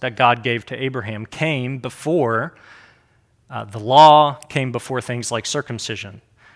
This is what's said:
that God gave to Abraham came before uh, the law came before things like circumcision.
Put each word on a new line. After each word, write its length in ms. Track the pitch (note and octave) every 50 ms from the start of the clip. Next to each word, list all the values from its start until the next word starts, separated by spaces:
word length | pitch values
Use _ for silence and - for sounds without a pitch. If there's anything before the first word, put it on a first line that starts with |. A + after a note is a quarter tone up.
that 140 | C3 B2+ A2
God 280 | C3+ B2+ A#2+ A#2+ A#2 A2
gave 220 | B2 A#2 A#2 -
to 80 | - C3
Abraham 500 | A#2+ C3+ C3 B2+ B2+ G2+ A2 G#2+ G#2 A2
came 520 | - - - D#3 D#3+ D3+ C3 B2 B2+ C#3
before 800 | B2 A#2 B2 - - - D#3 E3+ E3 B2+ A2+ A2+ A2+ C#3 - - _ _ - - - - _ _ _ _ _ _ _ _ _ _ _ _ -
uh, 160 | C3 A2+ G#2+
the 140 | G2+ G2+ G#2+
law 560 | G#2 A#2+ C3 D3 D#3 D3+ D3+ D3+ D3+ C#3+ C3 - - -
came 220 | - D3 C3 B2+
before 300 | A#2+ A#2 - - C3 B2
things 300 | - - B2 A#2+ A#2 -
like 140 | A#2+ A2 -
circumcision. 760 | - - D3 - - A#2 A2 - - G#2+ G2 G2 G2 F#2+ - _ _ _ _ _ _ _